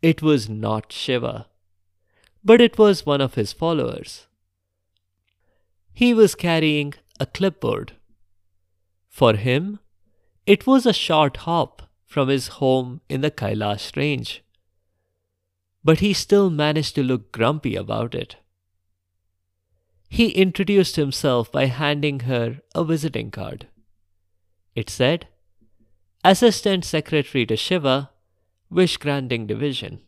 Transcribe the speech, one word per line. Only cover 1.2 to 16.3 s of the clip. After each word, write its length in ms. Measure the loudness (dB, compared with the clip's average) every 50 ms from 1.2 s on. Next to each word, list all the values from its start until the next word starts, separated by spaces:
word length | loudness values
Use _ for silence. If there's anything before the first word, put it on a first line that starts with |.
| -2 -4 -8 -8 -14 _ _ _ _ _ _ _ _ _ _ _ _ _ _ _ _ _ _ _ _
but 180 | 6 8 8
it 160 | 8 6 6 6
was 260 | 4 4 4 2 0
one 180 | -2 0 0
of 120 | 0 -2 -2
his 180 | -4 -4 -4
followers. 760 | -4 -4 -2 -2 0 0 -2 -4 -6 -10 -14 -16 -20 -20 _ _ _ _ _ _ _ _ _ _ _ _ _ _ _ _ _ _ _ _ _ _ _ _ _ _ _ _ _ _ _ _ _ _
He 220 | -4 0 2 2 6
was 220 | 6 6 6 6
carrying 580 | 0 -2 0 0 2 2 2 0 0 -2 -4 -8 -14 _ _ _ -8
a 60 | -8
clipboard. 680 | -8 _ -2 -2 -2 -2 _ -4 -4 -4 -4 -6 -12 -16 _ _ _ _ _ _ _ _ _ _ _ _ _ _ _ _ _ _ _ _ _ _ _
For 240 | _ 2 2 2 2
him, 460 | 2 0 0 -2 -2 -2 -4 -10 -12 _ _ _ _ _ _ _ _ _ _ _ _ _
it 220 | 2 2 2 4 2
was 180 | 2 4 4
a 80 | 2 0
short 440 | 0 -2 0 2 2 2 2 0 -6
hop 440 | -6 -4 -2 -2 -2 -2 _ _ -20 _ _ _ _
from 240 | _ -2 -2 0 0
his 180 | 0 -2 -2 -6
home 540 | -8 -2 0 2 2 2 0 -4 -10 -14 _ _
in 100 | -6 -4
the 120 | -4 -4
Kailash 640 | -4 -4 -6 -4 -4 -2 -2 -4 -4 -6 -8 -10 -6 -4
range. 440 | -2 -2 -2 -4 -6 -10 -12 -14 _ _ _ _ _ _ _ _ _ _ _ _ _ _ _ _ _ _ _ _ _ _ _ _ _ _ _ _ _
But 160 | 2 2 4
he 140 | 4 0 0
still 360 | 0 0 2